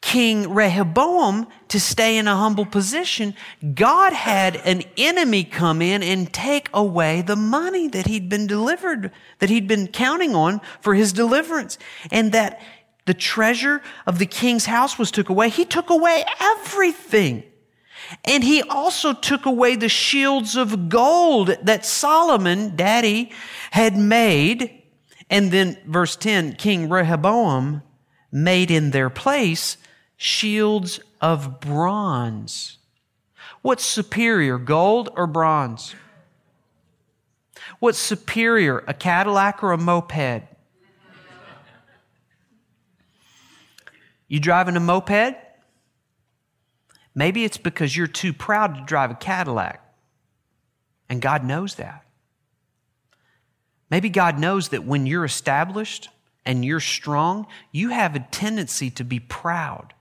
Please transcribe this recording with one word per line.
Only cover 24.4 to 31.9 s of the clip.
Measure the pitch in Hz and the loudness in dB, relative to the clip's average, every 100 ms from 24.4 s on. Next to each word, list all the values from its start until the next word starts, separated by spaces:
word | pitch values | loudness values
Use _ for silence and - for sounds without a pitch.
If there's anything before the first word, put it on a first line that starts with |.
| 151 240 247 - _ _ _ _ - | 4 0 -4 -8 _ _ _ _ -2
And | 196 196 | 0 2
then | 185 190 156 | 2 2 -2
verse | - 165 170 | -4 0 0
ten, | - 220 208 156 | -2 0 0 0
King | 123 208 190 160 | -2 0 0 0
Rehoboam | 180 165 165 170 226 196 135 131 147 - _ _ _ _ | 0 2 2 2 2 2 0 0 -4 -10 _ _ _ _
made | 139 165 180 180 | -2 2 4 4
in | 165 151 | 2 2
their | 139 131 | 2 0
place | 127 - 285 214 165 - - _ _ _ _ | 0 0 2 0 -2 -4 -8 _ _ _ _
shields | - - 214 214 214 214 180 - - _ | -4 -2 -2 0 2 0 -2 -10 -16 _
of | 160 160 139 131 | 0 0 -2 -10
bronze. | 147 147 170 | -4 0 0